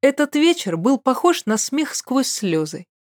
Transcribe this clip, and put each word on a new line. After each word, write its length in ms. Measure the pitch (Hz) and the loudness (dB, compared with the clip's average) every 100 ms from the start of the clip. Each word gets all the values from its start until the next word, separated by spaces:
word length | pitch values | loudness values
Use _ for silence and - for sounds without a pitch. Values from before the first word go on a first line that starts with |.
Этот 340 | 269 277 285 294 | 2 2 0 2
вечер 400 | 320 339 - 165 | 2 2 -2 -2
был 220 | 190 269 | 0 2
похож 480 | - 247 349 339 - | 0 2 2 2 -2
на 120 | 214 | -4
смех 380 | - 277 302 - | -2 -2 -4 -6
сквозь 320 | - 254 262 | -2 -2 -2
слезы. 600 | - 196 160 156 - 180 _ | -2 -2 0 -2 -6 -16 _